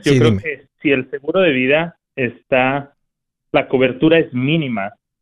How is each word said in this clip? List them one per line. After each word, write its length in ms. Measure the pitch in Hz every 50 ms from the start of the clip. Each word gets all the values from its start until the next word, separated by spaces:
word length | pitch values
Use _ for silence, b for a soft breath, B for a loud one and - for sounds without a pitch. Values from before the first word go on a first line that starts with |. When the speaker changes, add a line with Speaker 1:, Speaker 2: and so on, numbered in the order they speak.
| -
Speaker 1:
yo 80 | 151 143
Speaker 2:
Sí, 60 | 127
Speaker 1:
creo 120 | 117 117 104
Speaker 2:
dime. 100 | 95 -
Speaker 1:
que 200 | 156 147 - - _ _ _ -
si 80 | 123
el 180 | 139 127 127 -
seguro 300 | - 139 135 151 170 190
de 120 | 190 170 139
vida 440 | 127 127 131 139 156 170 175 - _ _ _ _
está, 760 | - 127 117 113 - _ _ 139 127 127 131 135 143 - - _ _ _ _ _ _ _ _ _ _ _ _
la 160 | - 147 135 -
cobertura 500 | - 127 127 127 120 127 156 160 165 165
es 120 | 156 - 123
mínima, 580 | 123 127 139 156 165 151 131 117 101 98 104 - _ _ _ _ _